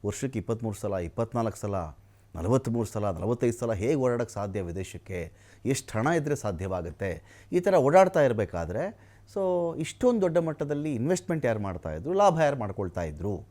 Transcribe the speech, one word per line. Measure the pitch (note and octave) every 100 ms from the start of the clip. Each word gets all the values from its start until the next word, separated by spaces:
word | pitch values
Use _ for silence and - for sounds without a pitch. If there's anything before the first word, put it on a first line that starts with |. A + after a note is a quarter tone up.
| G2+
ವರ್ಷಕ್ಕೆ | G2+ C3+ A2
ಇಪ್ಪತ್ತ್ಮೂರು | G2 A2+ A2+ G2+
ಸಲ, | G#2
ಇಪ್ಪತ್ನಾಲ್ಕು | F#2+ F2 - A2+ B2 A2+ -
ಸಲ, | G#2 G2 D#2+ - - _ _ D#2+
ನಲವತ್ತ್ಮೂರು | E2+ B2+ A#2+ A#2 G#2+
ಸಲ, | A2 G#2
ನಲವತ್ತೈದು | E2+ G2 A#2+ A#2+ A2+
ಸಲ | A#2
ಹೇಗೆ | G#2 A2+
ಓಡಾಡೋಕ್ಕೆ | D3+ B2+ A#2+ A#2+
ಸಾಧ್ಯ | - G2+ G2
ವಿದೇಶಕ್ಕೆ? | F2 F2 F#2 - - F2+ D#2+ - - - A#2
ಎಷ್ಟು | C3+ - -
ಹಣ | E3
ಇದ್ರೆ | E3+ D3 C#3+
ಸಾಧ್ಯವಾಗುತ್ತೆ? | G#2+ E2 F#2+ F#2 E2+ - G2 D#2 - - -
ಈ | F3
ಥರ | F3+
ಓಡಾಡ್ತಾ | F#3+ C3+ F3+ F#3+ E3+
ಇರಬೇಕಾದ್ರೆ, | C#3 A2 G2 F2 E2 G2 F#3 A3+ - - -
so, | G3+ F#3+ F3+ E3+ E3
ಇಷ್ಟೊಂದು | D#3+ - B3 A#3+
ದೊಡ್ಡ | F#3 E3
ಮಟ್ಟದಲ್ಲಿ | E3 D3+ C#3+ D3 D#3
ಇನ್ವೆಸ್ಟ್ಮೆಂಟ್ | B2+ C3 F3+ - E3 B2+
ಯಾರು | A2
ಮಾಡ್ತಾ | G2+ F2 -
ಇದ್ರು, | D#2 A#2+
ಲಾಭ | F#3+ G3+ E3
ಯಾರು | D3+ C#3
ಮಾಡ್ಕೊಳ್ತಾ | G#2 F#2+ F#2+ F2+
ಇದ್ರು? | D#2+ D2 F#2 F#2+ -